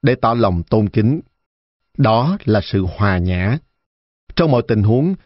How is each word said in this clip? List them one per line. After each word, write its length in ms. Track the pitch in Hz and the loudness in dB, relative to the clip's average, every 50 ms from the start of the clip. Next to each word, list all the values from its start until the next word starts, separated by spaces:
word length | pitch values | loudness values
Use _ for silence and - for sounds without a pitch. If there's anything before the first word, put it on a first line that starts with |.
| - | -2
để 120 | - 127 | -2 0
tỏ 200 | - - 117 117 | 0 0 -2 0
lòng 280 | 120 113 101 90 87 82 | 0 0 0 0 -2 -2
tôn 260 | - - 110 107 101 | -2 0 0 0 0
kính. 320 | - 110 107 113 143 165 - _ _ _ _ _ _ _ _ _ _ _ _ _ _ | 0 0 0 0 0 -2 -6 _ _ _ _ _ _ _ _ _ _ _ _ _ _
Đó 420 | - 139 113 110 113 123 156 190 202 - | 0 2 2 2 2 2 0 -2 -2 -2
là 160 | 131 107 104 | 0 0 0
sự 260 | 95 - - 104 92 90 78 | -2 -2 -2 -2 -2 -4 -4
hòa 220 | - 104 101 95 92 | -2 -2 0 0 0
nhã. 400 | 87 92 92 90 90 101 123 160 - _ _ _ _ _ _ _ _ _ _ _ _ - - | -2 -2 -2 -2 -2 -2 -4 -4 -6 _ _ _ _ _ _ _ _ _ _ _ _ -8 -2
Trong 140 | - 175 160 | -2 0 2
mọi 120 | 135 120 113 - | 2 0 0 0
tình 140 | 120 107 101 | 0 2 2
huống, 320 | 107 113 127 143 180 196 - _ | 2 2 2 0 -2 -4 -6 _